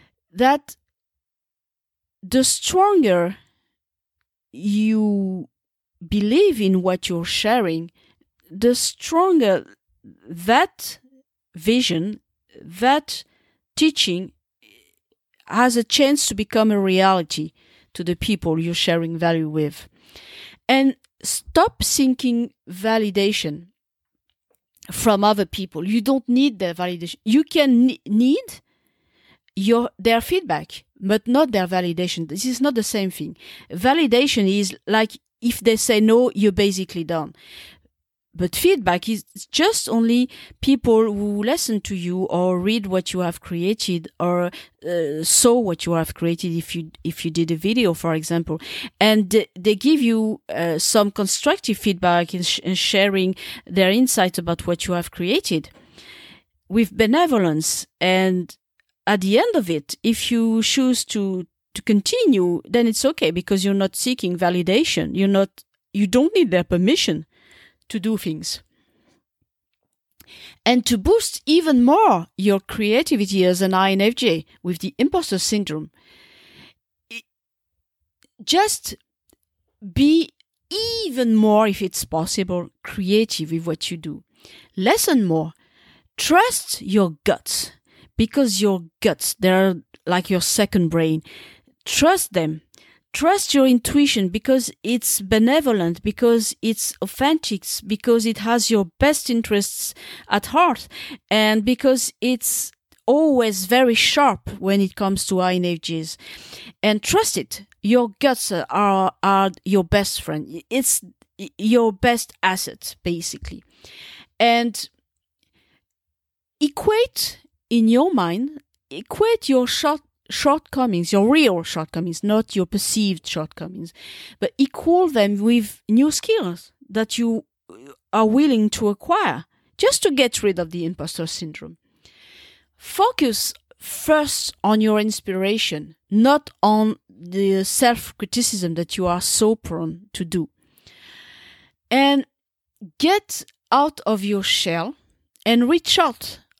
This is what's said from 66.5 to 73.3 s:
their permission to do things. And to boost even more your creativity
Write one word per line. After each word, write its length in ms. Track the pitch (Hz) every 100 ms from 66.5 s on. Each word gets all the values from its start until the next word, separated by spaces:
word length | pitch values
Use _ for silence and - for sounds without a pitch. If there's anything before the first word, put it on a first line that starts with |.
their 140 | 175
permission 640 | 175 175 185 349 - 156 160 _ _ _ _ _ _
to 140 | 214
do 160 | 196 214
things. 460 | 180 156 170 - - _ _ _ _ _ _ _ _ _ _ _ _ _ _ _ _ - - _
And 220 | - 247 -
to 100 | 220
boost 460 | 196 453 - -
even 400 | - 330 320 254
more 440 | 240 339 427 185 170
your 240 | - 202 196
creativity 840 | - - 208 233 330 247 196